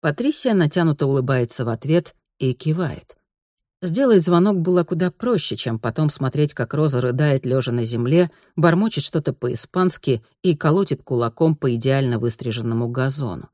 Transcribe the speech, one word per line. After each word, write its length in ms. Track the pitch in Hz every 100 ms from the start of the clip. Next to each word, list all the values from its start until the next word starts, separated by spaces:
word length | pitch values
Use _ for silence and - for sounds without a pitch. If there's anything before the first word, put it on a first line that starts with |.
Патрисия 500 | 160 147 262 302 254
натянуто 540 | 208 156 180 165 147 139
улыбается 580 | 139 127 131 120 -
в 60 | 120
ответ 440 | 113 143 165 165 _ _ _
и 140 | 131
кивает. 640 | 127 156 160 165 - - _ _ _ _ _ _ _
Сделать 420 | 180 170 269 208
звонок 360 | 165 175 190 196
было 260 | 165 180
куда 260 | 170 175 180
проще, 460 | - 233 220 - 101
чем 220 | - 113
потом 320 | 117 113 156
смотреть, 440 | - 135 143 147
как 200 | - 117
Роза 260 | - 156 131
рыдает, 460 | 123 127 151 135 131
лежа 260 | 131 123
на 120 | 120
земле, 460 | 113 117 120 160 175 _ _ -
бормочет 480 | 170 170 220 -
что-то 280 | - 160 147
по-испански 920 | - 123 - - 180 185 - - 120 - _
и 120 | 185
колотит 480 | 151 160 156 - 143
кулаком 520 | - 123 120 - 160
по 200 | 156 135
идеально 440 | 117 123 135 131 120
выстриженному 680 | 120 - 123 113 117 113 117
газону. 600 | 123 131 139 131 87 -